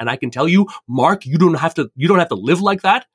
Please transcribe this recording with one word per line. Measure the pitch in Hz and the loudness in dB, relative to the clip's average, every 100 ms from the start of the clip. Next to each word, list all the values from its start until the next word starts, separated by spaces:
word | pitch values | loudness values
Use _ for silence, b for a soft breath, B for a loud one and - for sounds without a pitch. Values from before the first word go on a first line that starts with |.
and | 117 | -6
I | 135 | -6
can | 120 | -6
tell | 123 160 | -2 2
you, | 190 190 B - | 2 2 B -6
"Mark, | 127 147 202 127 | 0 0 0 -2
you | 156 | 2
don't | 180 | 2
have | 156 160 160 | 2 -4 -4
to, | 127 127 | -6 -4
you | 165 | 2
don't | 185 | 2
have | 165 | 2
to | 98 | -2
live | 117 175 | -2 0
like | 202 240 | 0 -2
that. | 190 240 - | 0 -2 -4